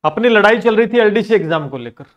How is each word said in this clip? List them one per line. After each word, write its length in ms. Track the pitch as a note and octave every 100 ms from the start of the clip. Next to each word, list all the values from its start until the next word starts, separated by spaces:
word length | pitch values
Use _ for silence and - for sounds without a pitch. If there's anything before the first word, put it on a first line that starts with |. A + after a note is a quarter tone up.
अपनी 260 | D#3 D3+ A#3+
लड़ाई 300 | A3 G3+ A#3
चल 160 | A#3 A3
रही 120 | A3+
थी 100 | A#3+
एलडीसी 380 | G#3+ G#3+ A3 A3
एग्जाम 340 | D#3+ D#3+ D3
को 80 | C3
लेकर। 280 | A#2+ _ C#3